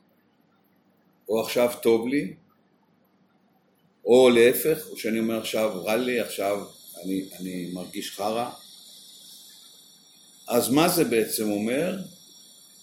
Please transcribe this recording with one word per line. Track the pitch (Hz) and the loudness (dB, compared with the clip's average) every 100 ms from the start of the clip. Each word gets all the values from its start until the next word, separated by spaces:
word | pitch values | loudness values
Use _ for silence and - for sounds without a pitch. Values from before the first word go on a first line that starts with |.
| _ _ _ _ _ _ _ _ _ _ _ _ - | _ _ _ _ _ _ _ _ _ _ _ _ -4
או | 110 | -2
עכשיו | 110 135 120 - | 0 0 0 2
טוב | 117 113 117 | 2 2 2
לי, | 143 190 - _ _ _ _ _ _ _ _ _ _ _ _ _ _ _ _ 98 | -2 -4 -10 _ _ _ _ _ _ _ _ _ _ _ _ _ _ _ _ 4
או | 123 127 | 8 8
להפך, | 120 120 131 156 156 - | 8 6 4 0 -2 -4
או | - | -10
שאני | 110 113 | -4 -2
אומר, | 113 113 | -2 -4
"עכשיו | 110 113 110 95 | -4 -2 -2 -2
רע | 87 113 | -2 -2
לי, | 127 123 | 0 -2
עכשיו | 101 - 98 101 92 - - - | -4 -4 -2 -2 -6 -18 -20 -12
אני, | 90 95 - 92 | -6 -6 -6 -10
אני | 92 90 87 | -10 -8 -8
מרגיש | 92 90 101 95 | -10 -10 -10 -12
חרא", | - 101 110 123 - - - - - - - - - - - - - - - _ _ - - - | -6 -4 -4 -6 -10 -20 -20 -20 -20 -20 -20 -20 -20 -20 -20 -20 -20 -20 -20 _ _ -20 -18 -2
אז | 120 113 | 0 2
מה | 139 175 | 2 2
זה | 170 | 2
בעצם | 131 113 107 - 107 | 2 2 0 -2 -2
אומר? | 104 107 131 175 196 185 - - - - - - - | -2 -2 -2 -2 -6 -10 -18 -20 -20 -20 -20 -20 -20